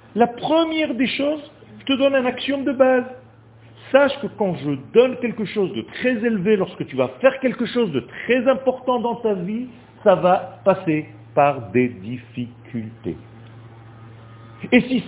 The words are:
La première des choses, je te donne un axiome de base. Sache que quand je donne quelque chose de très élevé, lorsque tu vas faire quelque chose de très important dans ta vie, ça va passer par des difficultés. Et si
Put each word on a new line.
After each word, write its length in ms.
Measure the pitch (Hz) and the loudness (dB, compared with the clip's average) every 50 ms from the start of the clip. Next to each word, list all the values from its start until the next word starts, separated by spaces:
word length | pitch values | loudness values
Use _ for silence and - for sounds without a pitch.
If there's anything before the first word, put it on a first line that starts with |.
| - - - | -20 -8 0
La 120 | 208 233 233 | 0 0 0
première 680 | - - - - 311 330 330 320 320 320 311 247 233 | 0 -4 -2 0 2 2 2 2 0 -2 -2 -2 0
des 120 | 220 262 - | -2 -2 -2
choses, 440 | - - 277 294 311 294 - - - - - - - - | -2 -2 -2 -2 -4 -4 -8 -14 -20 -20 -20 -20 -20 -12
je 60 | - | -4
te 120 | - 269 233 | -4 0 2
donne 180 | 269 277 277 | 2 2 2
un 100 | 269 247 | 2 0
axiome 380 | 254 247 - - 262 285 277 262 | 0 -4 -4 -6 -4 -4 -2 -2
de 80 | 285 | -4
base. 320 | 262 262 262 262 262 247 240 - - - - - - - - - _ - - - - - - - | 2 4 4 4 4 2 0 -4 -10 -18 -20 -20 -20 -20 -20 -20 _ -20 -20 -20 -20 -20 -6 2
Sache 280 | - 269 285 262 - - | 4 4 4 4 2 -4
que 60 | - 190 | -8 -10
quand 280 | - - 208 190 165 | -6 -4 -4 -4 -4
je 160 | 135 139 147 143 127 117 - - | -4 -4 -4 -4 -4 -8 2 4
donne 240 | 226 254 262 247 - | 4 4 4 2 -4
quelque 280 | 247 233 175 - 208 | -6 -6 -4 -6 -8
chose 280 | - - 208 190 156 123 | -6 -2 -2 -2 -2 -4
de 80 | 113 | -6
très 300 | - - - - - 254 254 208 220 | -8 -8 -10 -4 -2 -2 -2 0 0
élevé, 300 | 240 226 196 170 214 214 | -2 -2 0 2 2 2
lorsque 320 | 190 180 - - - 156 - | 2 0 -4 -6 -10 -10 -6
tu 80 | 131 | -2
vas 140 | 127 127 123 - - | -2 -2 -2 -2 2
faire 200 | - 269 - - | 2 2 2 2
quelque 260 | 254 254 - - 233 | -2 -2 -2 -2 -6
chose 260 | 185 - 240 233 180 | -4 -2 -2 -2 0
de 80 | 139 123 | -2 -4
très 480 | - - - - - - 240 262 220 269 | -6 -6 -12 -10 -2 0 0 2 2 2
important 520 | 262 262 - 254 254 - - 254 247 240 | 0 2 0 -2 -4 -2 -2 -2 -2 -2
dans 160 | 214 233 220 | -2 -4 -4
ta 180 | - - 220 202 | -4 -2 -2 -2
vie, 340 | 185 175 190 214 233 254 254 - - - - - - - | -2 -4 -6 -6 -8 -8 -10 -14 -20 -20 -20 -20 0 4
ça 120 | 208 180 | 4 4
va 440 | 170 175 180 185 - - - - - - | 6 4 4 2 2 0 -6 -14 -2 0
passer 440 | 196 185 185 - 160 156 156 151 - - - - - - | 2 2 2 0 -2 -2 -2 -4 -8 -14 -20 -20 -4 2
par 360 | 147 143 143 139 131 113 98 | 2 4 4 2 -2 -6 -2
des 180 | 92 123 127 117 | 0 2 2 2
difficultés. 1300 | 101 92 92 110 127 123 - - - 127 120 113 113 - - - - 117 110 110 110 - - 90 78 - - - - - - - - - - - - - - - - - - - - - - - - - - - - - - - | -2 -8 -12 -12 -12 -12 -14 -14 -12 -10 -10 -10 -12 -18 -18 -12 -10 -10 -10 -10 -14 -10 -10 -10 -10 -10 -14 -20 -20 -20 -20 -20 -20 -20 -20 -20 -20 -20 -20 -20 -20 -20 -20 -20 -20 -20 -20 -20 -20 -20 -20 -20 -18 -16 -2 4
Et 100 | 247 247 | 4 4
si 200 | - 254 262 214 - | 4 4 -2 -4 0